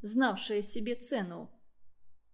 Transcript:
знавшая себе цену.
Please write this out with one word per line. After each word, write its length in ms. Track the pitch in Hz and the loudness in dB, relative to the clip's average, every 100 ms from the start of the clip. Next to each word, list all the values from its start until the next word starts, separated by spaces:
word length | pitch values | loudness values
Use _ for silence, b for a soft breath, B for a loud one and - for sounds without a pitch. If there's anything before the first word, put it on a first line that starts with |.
знавшая 600 | 208 226 262 196 - 208 | 0 4 4 4 0 0
себе 340 | 202 240 214 240 | 2 0 0 0
цену. 540 | - 254 185 170 - - - - - - - - _ | 0 0 0 -4 -12 -16 -20 -18 -18 -16 -16 -16 _